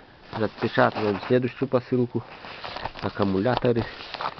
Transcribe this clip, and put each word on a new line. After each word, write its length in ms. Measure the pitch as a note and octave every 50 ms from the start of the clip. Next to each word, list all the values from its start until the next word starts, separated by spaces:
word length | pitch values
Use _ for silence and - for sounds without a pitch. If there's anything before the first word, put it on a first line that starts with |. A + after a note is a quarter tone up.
| - - - - - - -
распечатываем 880 | A2+ G#2+ G2+ - - - A2 - C3 B2 A2+ - A2 G#2+ G#2 G2+ F#2 -
следующую 420 | - B2 B2+ B2+ A#2+ - - C3+ B2+
посылку. 540 | - B2 - - B2+ B2 B2 B2 - A2+ - - - - - - - - - - - - - - - - -
Аккумуляторы. 800 | G2 - - G2+ G2 F#2+ G2 G#2 B2 A#2+ - - B2 A#2 A#2 A2 - - - - - - - - - - -